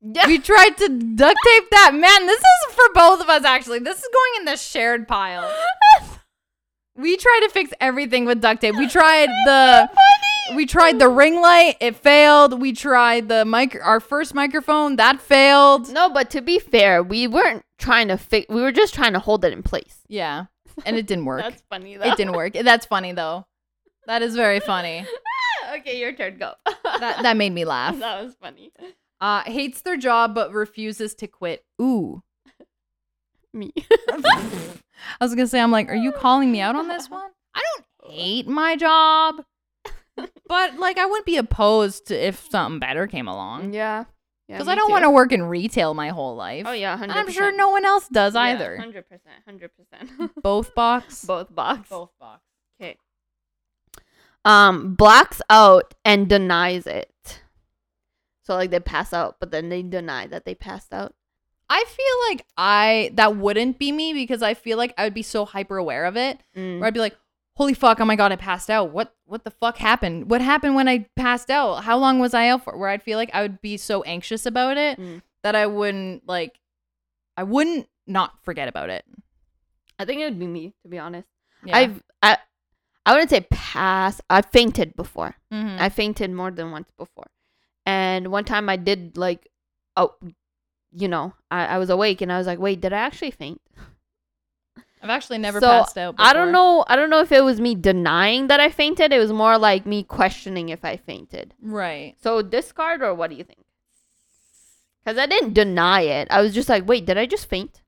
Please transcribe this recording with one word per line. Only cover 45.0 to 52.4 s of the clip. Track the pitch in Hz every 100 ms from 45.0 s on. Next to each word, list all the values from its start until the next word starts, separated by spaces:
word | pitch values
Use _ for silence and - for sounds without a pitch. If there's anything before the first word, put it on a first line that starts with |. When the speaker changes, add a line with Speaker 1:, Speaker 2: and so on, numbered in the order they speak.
| 320
Speaker 2:
work | 277 254
in | 247
retail | 170 175 208 - 165
my | 156 151
whole | 170 135 117
life. | 92 131 208
Speaker 1:
Oh, |
yeah, | 247 196
Speaker 2:
And | 302 403
I'm | 392 403
sure | 349
Speaker 1:
hundred | 403
percent. | 392
Speaker 2:
no | 392
one | 392 392
else | 403 -
does | 240 202 226
Speaker 1:
Yeah, |
Speaker 2:
either. | 240 247 139 190
Speaker 1:
hundred | 226 202 -
percent, | 180 _ _ 214
hundred | 196 170 _
percent. | 175 _ 254 262 320 311
<laughs> |
Speaker 2:
Both | 240 202 233 -
box? | 233 240 - - 185
Speaker 1:
Both | 180 185
box. | 165 143 233 196
Speaker 2:
Both | 185 170 _
box. | 120 107